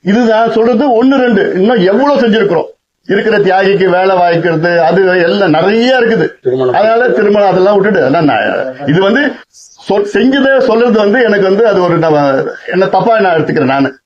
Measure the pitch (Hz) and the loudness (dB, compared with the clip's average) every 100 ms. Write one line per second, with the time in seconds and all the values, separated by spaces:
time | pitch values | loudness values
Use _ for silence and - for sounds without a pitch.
0 | 180 214 233 220 226 226 233 233 285 226 | -2 0 2 0 0 0 0 0 0 2
1 | 262 269 247 196 - 180 202 247 180 208 | 2 2 0 0 -2 0 0 2 0 0
2 | 285 277 233 214 214 165 - - _ _ | 0 0 0 0 0 -2 -4 -14 _ _
3 | - 202 214 208 180 185 196 175 185 175 | -4 -2 0 0 0 0 0 0 0 0
4 | 190 185 175 170 170 160 170 170 160 180 | 0 0 0 0 -2 -2 0 0 0 2
5 | 185 180 170 202 185 156 185 226 247 262 | 0 2 0 0 0 0 0 0 0 0
6 | 226 220 - - 131 131 131 - 214 226 | 0 0 -4 -4 -4 -2 -2 0 0 0
7 | 247 - 202 208 202 180 190 208 196 190 | 0 0 0 2 0 2 2 2 0 0
8 | 131 160 151 110 104 95 131 - 143 165 | 0 0 0 0 -2 -4 -8 -8 -2 0
9 | 196 254 294 - - - - - - 202 | 0 0 -2 -6 -20 -20 -20 -20 -4 -4
10 | 202 202 254 277 269 269 - 226 247 214 | -2 0 0 2 2 2 2 0 2 2
11 | 202 240 226 202 190 196 226 190 175 165 | 2 2 2 2 0 2 2 2 0 0
12 | 160 151 143 135 - - - 170 196 190 | 0 2 0 -2 -4 -10 -6 -2 0 0
13 | 202 220 190 165 151 160 127 139 139 135 | 0 0 0 0 -2 -2 -2 -2 -2 -6